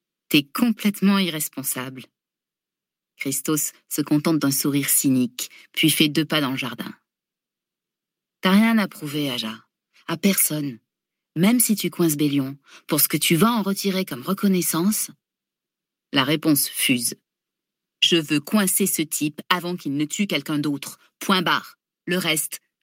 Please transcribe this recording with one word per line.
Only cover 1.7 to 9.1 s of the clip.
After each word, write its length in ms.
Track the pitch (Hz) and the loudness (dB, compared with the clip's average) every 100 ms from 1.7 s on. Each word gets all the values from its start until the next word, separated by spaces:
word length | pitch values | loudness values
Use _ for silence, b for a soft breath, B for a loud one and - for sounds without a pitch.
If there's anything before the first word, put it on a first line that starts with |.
| - 127 131 113 _ _ _ _ _ _ _ _ _ _ _ | -6 -8 -12 -18 _ _ _ _ _ _ _ _ _ _ _
Christos 560 | 139 131 - 151 - b b | -6 -6 -2 -2 -2 b b
se 100 | - | -6
contente 380 | 147 151 160 160 | 0 0 2 0
d'un 120 | 139 | 0
sourire 380 | 139 151 139 135 | 0 0 0 0
cynique, 600 | - 143 131 123 - - B B | 2 2 2 2 -2 -12 B B
puis 180 | - 160 | 0 2
fait 180 | 147 156 | 4 2
deux 160 | 147 | 2
pas 160 | 156 156 | 0 0
dans 120 | 135 | -2
le 40 | 131 | -4
jardin. 380 | 131 - - - _ _ _ _ _ _ _ _ _ _ _ _ _ _ | -6 -8 -12 -14 _ _ _ _ _ _ _ _ _ _ _ _ _ _
T'as 120 | 185 | 4
rien 260 | 196 226 226 | 6 6 4
à 100 | 190 | 0
prouver, 420 | - 151 | -4 -6